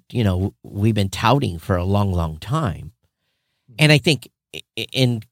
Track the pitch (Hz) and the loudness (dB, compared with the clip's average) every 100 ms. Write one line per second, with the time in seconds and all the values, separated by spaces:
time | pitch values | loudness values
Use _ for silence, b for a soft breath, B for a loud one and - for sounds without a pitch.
0 | - 120 107 90 95 - - 101 110 104 | -4 -2 0 0 -2 -6 -12 -2 0 2
1 | 98 - 113 139 113 85 - 90 90 101 | -2 0 2 2 0 -4 -4 -2 0 0
2 | 101 87 82 78 - 156 127 73 71 - | 0 -2 -2 -6 -6 -4 -4 -6 -12 -20
3 | _ _ _ _ _ _ _ 113 151 147 | _ _ _ _ _ _ _ 2 4 6
4 | 165 127 - _ _ - - - - - | 4 0 -4 _ _ -20 -14 -10 -6 0
5 | 127 117 - | 0 0 -6